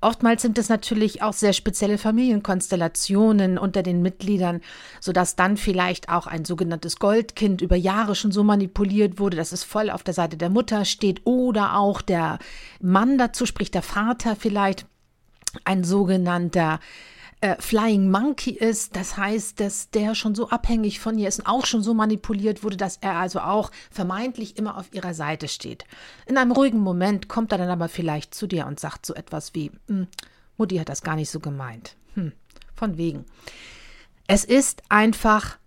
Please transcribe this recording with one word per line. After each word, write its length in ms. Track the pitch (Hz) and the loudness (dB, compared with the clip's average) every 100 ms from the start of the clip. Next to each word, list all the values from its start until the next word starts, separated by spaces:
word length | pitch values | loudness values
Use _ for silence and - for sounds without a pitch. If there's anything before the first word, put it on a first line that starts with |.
Oftmals 420 | 202 233 233 226 | 0 2 2 2
sind 140 | 247 220 | 0 0
es 100 | 214 | 0
natürlich 540 | 220 - 214 214 - | 0 0 0 0 0
auch 100 | 214 | -4
sehr 180 | 202 208 | 0 2
spezielle 460 | 196 - 190 202 208 | 2 -2 -2 0 0
Familienkonstellationen 1600 | 220 220 254 214 208 185 - 185 165 - - 196 220 214 190 185 | 2 2 4 2 0 -2 0 0 0 -2 0 4 6 6 4 2
unter 240 | 202 196 | 0 0
den 220 | 180 175 | 0 2
Mitgliedern, 580 | 175 180 190 202 180 175 - - - - | 0 0 -2 0 2 -2 -8 -20 -20 -12
sodass 340 | - 185 180 - | -2 0 0 2
dann 220 | 185 202 | 2 2
vielleicht 520 | - 180 180 180 - | 0 0 0 -2 -2
auch 180 | 170 - | -4 -2
ein 180 | 165 156 | -8 -6
sogenanntes 540 | 170 175 165 170 - | -2 -2 -4 -6 -2
Goldkind 640 | 202 214 226 - 214 185 | 2 2 0 0 0 2
über 140 | 180 180 | 4 4
Jahre 380 | 180 202 220 | 4 0 0
schon 180 | 196 214 | 0 0
so 120 | 196 | 4
manipuliert 760 | 208 202 190 - 202 202 208 180 | 4 4 2 0 0 4 2 2
wurde, 160 | 196 175 | -2 0
dass 160 | 165 | -4
es 120 | 170 | -6
voll 260 | - 208 214 | -6 -4 -2
auf 140 | - | -4
der 100 | - | -6
Seite 240 | 175 165 160 | -2 -2 -2
der 140 | 175 | 0
Mutter 340 | 202 233 214 196 | 0 2 0 -2
steht 360 | - 208 185 - | 0 0 0 2
oder 500 | 254 254 214 202 196 | 2 2 2 0 2
auch 260 | 202 196 | 2 0
der 360 | - 175 160 160 - - - - | 0 0 0 -4 -10 -18 -18 -6
Mann 380 | 180 190 233 277 | 2 4 4 4
dazu, 300 | 240 - 240 | 2 0 -4
sprich 240 | - 196 | -2 -4
der 100 | 185 | -4
Vater 540 | - 202 214 240 240 214 | -4 -2 0 0 -2 -2
vielleicht, 500 | 226 202 196 196 - _ _ _ _ _ - - - | -2 0 0 -2 -8 _ _ _ _ _ -12 -8 -2
ein 180 | 190 | 0
sogenannter, 960 | 175 196 190 190 175 175 175 180 160 160 - - - - - - | 2 2 4 2 2 0 0 2 2 0 -6 -20 -20 -20 -20 -4
äh, 140 | 202 180 | -2 -2
Flying 520 | - 220 226 208 190 | 0 2 4 4 4
Monkey 400 | 190 262 285 - | 4 2 -2 -4
ist. 440 | - 226 220 - - | 0 0 0 -4 -8
Das 220 | 190 - | -8 -4
heißt, 420 | 196 214 208 - | -2 -2 -4 -4
dass 300 | 202 196 - | -4 -4 -4
der 240 | 220 214 220 | -2 0 0
schon 200 | 226 208 | -2 -2
so 140 | 233 | -2
abhängig 500 | 240 - 233 214 202 | -2 0 2 0 -2
von 180 | 220 220 | -4 -2
ihr 100 | 202 | -2
ist 120 | - | -2
und 80 | - | 0
auch 180 | 233 247 | 0 2
schon 160 | 233 | 0
so 120 | 208 | 2
manipuliert 680 | 226 220 214 - 214 208 208 | 2 2 0 -2 -2 -2 -2
wurde, 140 | 214 190 | -4 -4
dass 200 | 190 - | -6 -6
er 180 | 208 175 | -4 -2
also 240 | 185 185 | -2 -2
auch 320 | - 202 - - - | 0 0 -2 -8 -18
vermeintlich 680 | - 185 185 254 240 214 - | -6 -4 -2 -6 -6 -10 -6
immer 200 | 214 - | -6 -6
auf 160 | 190 | -12
ihrer 200 | 196 180 | -10 -8
Seite 340 | 165 151 156 151 | -6 -6 -6 -6
steht. 380 | - - 120 - - - - - | -8 -10 -14 -16 -20 -20 -20 -2
In 120 | 269 | 2
einem 140 | 247 | 4
ruhigen 280 | 247 277 226 | 4 4 4
Moment 500 | 196 175 185 208 - | 2 2 2 0 -2
kommt 220 | - 226 | -4 0
er 60 | 202 | 0
dann 120 | 180 | 0
aber 180 | 175 170 | -2 -4
vielleicht 480 | - 170 151 - - | -4 -4 -4 -6 -10
zu 120 | 202 | -6
dir 200 | 175 131 | -4 -4
und 120 | 147 | -8
sagt 260 | 151 - - | -10 -10 -12
so 100 | 165 | -12
etwas 400 | 170 156 - - | -8 -10 -8 -8
wie, 160 | 147 - - | -8 -10 -6
„Hm, 200 | 202 180 - - _ _ _ | -4 -4 -8 -18 _ _ _
Mutti 200 | 214 185 | -2 -2
hat 120 | 160 | -4
das 120 | 139 | -8
gar 140 | - 156 | -4 -4
nicht 140 | 156 | -4
so 100 | 160 | -6
gemeint. 560 | 156 139 127 117 - - _ - | -8 -8 -10 -14 -20 -20 _ -6
Hm, 180 | 165 - _ - - - | -6 -8 _ -20 -20 -6
von 220 | 220 160 | -6 -2
wegen.“ 280 | 170 143 127 - - - - - - - - _ _ | -4 -4 -12 -18 -20 -20 -20 -20 -20 -20 -20 _ _
Es 160 | 196 | 2
ist 400 | - 254 269 - - | 6 4 4 -4 2
einfach 680 | 208 220 220 226 214 - - | 4 4 4 4 2 2 -14